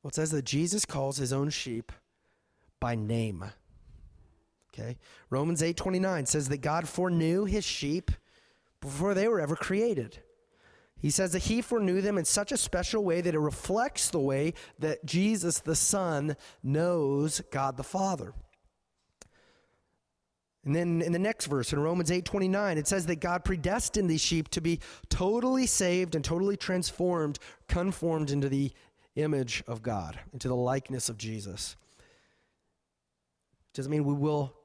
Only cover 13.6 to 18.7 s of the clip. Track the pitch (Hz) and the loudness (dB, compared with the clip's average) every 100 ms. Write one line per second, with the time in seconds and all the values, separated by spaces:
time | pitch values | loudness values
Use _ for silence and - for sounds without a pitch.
13.6 | - 196 254 - - 147 139 135 151 - | -2 0 0 0 0 2 0 2 -2 -4
14.6 | - - 156 147 143 165 202 220 170 156 | -16 -6 -4 -4 -2 2 2 2 0 -2
15.6 | - 160 - 202 180 147 151 143 - - | 0 2 2 2 0 0 -2 -4 -10 -8
16.6 | 131 147 175 175 143 139 151 147 - 135 | -2 2 2 2 2 2 0 -2 -4 -2
17.6 | 135 127 135 185 196 170 - - - _ | -2 -4 -6 0 0 0 -6 -12 -16 _
18.6 | _ | _